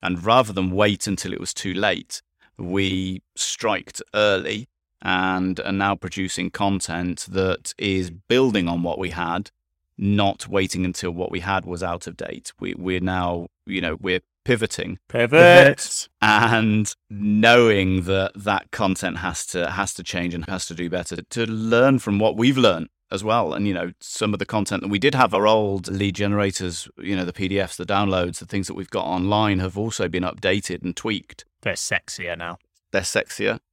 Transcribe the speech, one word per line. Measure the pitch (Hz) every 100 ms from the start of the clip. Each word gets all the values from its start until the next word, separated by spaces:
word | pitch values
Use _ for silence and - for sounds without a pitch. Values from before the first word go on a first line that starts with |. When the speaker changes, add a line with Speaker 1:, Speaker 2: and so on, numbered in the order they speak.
Speaker 1:
And | 95 92 92
rather | 120 113
than | 95 92
wait | 92 104 101 -
until | 95 92
it | 92
was | 90
too | - 98
late, | 90 104 90 - - _ _ _ _
we | 87 95 98 92 92 92 _ -
striked | - - 113 98 - - -
early | 107 107 98 78 107 123 _ _ _
and | 95 92 92 92 92 92
are | -
now | 98 98 98
producing | 92 92 92 - 90
content | - 101 98 - 82 90 85 -
that | 95 95 90 - -
is | 104 95 90
building | 85 _ 120 131 104 87
on | 85
what | 87 69
we | 92
had, | 85 85 85 101 _ _ _ _ -
not | 98 104 101 98 -
waiting | 101 95 90
until | 92 87 92
what | 85 90
we | 90
had | 87 95 90
was | 87
out | 90 87 -
of | 87
date. | - - - -
We, | 92 -
we're | 90 92
now, | 92 92 87 87 85 _ -
you | 95
know, | 82 80
we're | 95 90 _ _
pivoting. | - 120 110 - 90 98 _
Speaker 2:
Pivot. | 120 117 151 175 175 156 147 - - - _
Speaker 1:
And | 107 107 113 113 110 107 104 - _
knowing | 104 104 104 113 120 117 104 95 95
that | 87 95 95 98
that | 101 98 -
content | - 101 95 92 87
has | 95 82 -
to, | 90 82
has | 90 98
to | -
change | 87 90 87
and | 85 82
has | 92 -
to |
do | 85 87
better | 90 85 87
to | 87 - 113
learn | 110 113 117 131 135
from | - 101
what | 110 104
we've | 123 131
learned | 117 85 80 _ _
as | 98
well. | 104 113 92
And, | 65 101
you |
know, | 90 87 -
some | - - 107
of | 104
the | 98
content | 110 98 98
that | 98
we | 101
did | 135 135
have | 123
are | 98 104
old | 110 104 98 87
lead | 98 101
generators, | 92 101 104 101 98 92 85 - -
you | 85 98
know, | 90
the |
P | - 95
D | 98
Fs, | 95 -
the |
downloads, | 87 98 101 92 87 -
the | -
things | 101 92
that | -
we've | 92
got | 104
online | - 90 92 104 107 98
have | 92 92
also | 110 - 92
been | 90
updated | 90 - 95 101 - 90
and | 90 87
tweaked. | 110 104 - - - _
Speaker 2:
They're | -
sexier | 90 - 95 - - 87 82
now. | 85 87 _ _ _
Speaker 1:
They're | 98
sexier. | 90 - - - 101 113 _